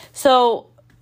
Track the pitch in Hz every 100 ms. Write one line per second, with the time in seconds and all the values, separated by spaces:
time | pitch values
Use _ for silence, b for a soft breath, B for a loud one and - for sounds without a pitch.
0 | B - 277 254 240 226 - _ _ _